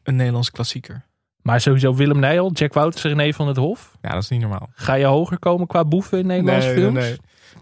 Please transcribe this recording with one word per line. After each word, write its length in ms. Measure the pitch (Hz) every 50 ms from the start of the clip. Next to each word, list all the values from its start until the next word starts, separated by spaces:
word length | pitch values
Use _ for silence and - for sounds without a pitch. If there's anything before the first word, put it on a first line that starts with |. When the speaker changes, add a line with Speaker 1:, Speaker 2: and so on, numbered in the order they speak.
Speaker 1:
een 140 | _ - 131
Nederlands 340 | 127 127 123 120 120 123 -
klassieker. 540 | - - 123 - - 131 - - 117 127 - _ _ _ _ _ _ _
Speaker 2:
Maar 180 | _ 120 117 120
sowieso 340 | - 143 135 131 131 131 127
Willem 240 | 131 143 147 143 143
Nijholt, 400 | 135 139 165 175 185 190 160 -
Jack 140 | 151 139
Wouters, 300 | - 151 151 170 165 -
René 300 | - 156 147 147 147 151
van 200 | 147 - 151 143 135
't 20 |
Hof. 400 | 131 135 170 233 - - - _ _
Speaker 1:
Ja, 120 | - -
dat 100 | - 92
is 60 | 107 -
niet 120 | 123 120
normaal. 280 | 113 104 98 98 - - _
Speaker 2:
Ga 200 | - - 135 135
je 100 | 135 139
hoger 340 | 135 135 156 175 - 180 -
komen 280 | - 175 175 180 180
qua 180 | - - 170 165
boeven 340 | 151 165 190 196 - 196 185
in 80 | 185
Nederlandse 400 | 185 180 185 180 185 - - - -
Speaker 1:
Nee, 80 | -
nee, 80 | - -
Speaker 2:
films? 140 | - 127 127 123
Speaker 1:
nee. 100 | 117 123 - - _ _ _ _ - - -